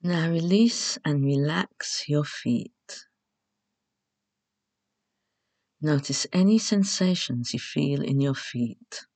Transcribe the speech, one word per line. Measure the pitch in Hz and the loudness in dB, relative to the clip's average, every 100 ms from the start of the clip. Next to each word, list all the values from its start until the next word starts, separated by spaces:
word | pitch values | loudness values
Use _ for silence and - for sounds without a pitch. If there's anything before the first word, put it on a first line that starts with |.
Now | 175 175 165 | 0 0 0
release | 165 170 196 233 - - - | 0 2 6 6 4 -6 -4
and | - 143 | -2 0
relax | 139 139 143 165 - _ - - - | 2 2 2 0 -4 _ -8 -8 -2
your | 147 | -2
feet. | 147 - - 120 - _ _ - - _ _ _ _ _ _ _ _ _ _ _ _ _ _ _ _ _ _ _ _ _ _ _ _ _ _ _ | -2 -6 -2 -2 -2 _ _ -20 -20 _ _ _ _ _ _ _ _ _ _ _ _ _ _ _ _ _ _ _ _ _ _ _ _ _ _ _
Notice | 151 143 - 139 - | 0 0 0 -6 -2
any | 180 190 220 | 2 4 4
sensations | - 208 196 - 185 180 - 123 120 | 4 0 2 2 0 0 -2 -4 -4
you | 120 | -6
feel | - - 147 143 | -6 -2 0 0
in | - 139 | 0 0
your | 139 | 0
feet. | 139 - 120 120 - - - - | -2 -6 -4 -4 -6 -16 -18 -18